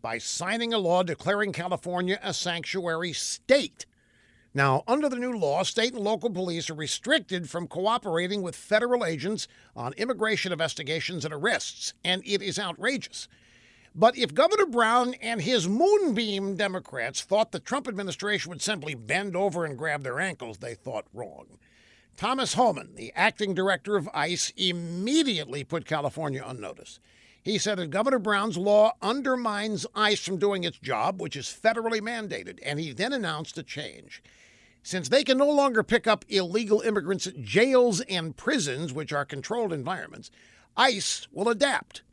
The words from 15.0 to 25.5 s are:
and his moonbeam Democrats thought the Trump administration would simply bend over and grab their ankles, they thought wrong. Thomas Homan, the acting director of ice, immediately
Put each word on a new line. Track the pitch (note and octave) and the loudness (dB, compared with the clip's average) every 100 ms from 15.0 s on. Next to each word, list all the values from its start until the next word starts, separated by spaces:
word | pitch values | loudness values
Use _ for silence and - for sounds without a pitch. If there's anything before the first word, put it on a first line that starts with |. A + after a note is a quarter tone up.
| B3 B3 | 2 -2
and | A3+ A#3 | -6 -2
his | D#3 B3 E3+ | 0 2 2
moonbeam | G#3+ F4+ G#4 F4+ G#3+ A3 G3 G3 F#3+ | 4 6 6 4 2 0 -2 -4 -2
Democrats | G3+ F#3 - C3+ A#2 - | -2 -2 -8 -6 -4 -6
thought | - G3 A3 | 0 2 2
the | E3+ | -2
Trump | - C4 C4+ | -4 -4 -4
administration | G3+ G3 D3 G3+ G3+ D3+ | -6 -6 -4 -2 -2 -4
would | D#3+ | -6
simply | - G3+ D3+ C3 | -4 -4 -4 -8
bend | G#2+ E3+ G3+ F3 | -2 -2 0 0
over | G3 E3+ | 0 0
and | D#3+ C3 | -4 -4
grab | D#3 D3 | -4 -4
their | C3+ B2+ | -4 -2
ankles, | F#3 D3+ A#2 A2 | -4 -4 -10 -10
they | B2 | -12
thought | A2+ C3+ A2 - | -10 -8 -8 -8
wrong. | G#2+ A2 C#2 - - _ _ _ _ _ - | -12 -14 -14 -20 -20 _ _ _ _ _ -6
Thomas | G#3 C4 B3 | -2 0 -2
Homan, | - A#3+ E3 - | 2 2 2 -8
the | - A2+ | -14 -12
acting | - G3+ - G#3 | 0 0 2 -2
director | F#3 F#3+ F#3 G3 G#3 | 0 2 0 0 0
of | D3 | 0
ice, | D3+ D3+ F3 - - | -2 -2 -2 -4 -2
immediately | F#3 F3 E3+ E3+ G#3 D4+ C#4 F#3 D3+ | -2 -2 -6 -4 2 2 2 0 -4